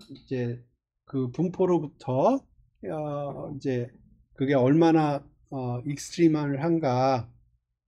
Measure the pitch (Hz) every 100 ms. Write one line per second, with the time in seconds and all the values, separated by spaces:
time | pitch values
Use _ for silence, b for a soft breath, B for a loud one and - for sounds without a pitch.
0 | - 139 - 127 120 120 - _ _ _
1 | _ 135 127 123 175 180 180 170 147 -
2 | - 127 185 269 - _ _ _ 190 156
3 | 151 143 143 147 143 139 139 123 120 -
4 | - _ _ - 135 139 123 156 165 160
5 | 151 139 139 _ - 139 127 123 143 139
6 | - - 170 151 143 139 165 165 147 123
7 | 135 127 120 - _ _ _ _